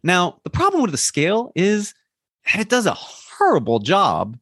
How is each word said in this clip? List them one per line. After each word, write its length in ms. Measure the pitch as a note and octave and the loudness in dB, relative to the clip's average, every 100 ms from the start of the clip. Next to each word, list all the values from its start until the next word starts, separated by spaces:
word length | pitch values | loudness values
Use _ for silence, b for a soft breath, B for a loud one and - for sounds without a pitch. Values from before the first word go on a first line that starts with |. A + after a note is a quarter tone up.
Now, 380 | D#3+ F3+ F3+ - | 0 0 0 -4
the 60 | - | -8
problem 320 | - F#4+ F#4+ | -2 0 2
with 100 | A#3+ | -2
the 60 | C#3 | -2
scale 540 | - - D#3 G#3+ A#3+ | -4 -2 0 0 -4
is 400 | - F#3+ G#3+ G#3 - _ _ _ _ - | -2 0 0 -4 -14 _ _ _ _ -4
that 140 | F#3+ | -4
it 80 | G#3+ | 0
does 180 | B3 G3 | 0 0
a 80 | |
horrible 840 | G2 - - - - G4+ E3+ A2 A#2 | -4 -12 -20 -20 0 2 2 2 0
job 600 | G2+ G3 F3 D#2+ G2 A#2+ | 2 2 2 0 -4 -8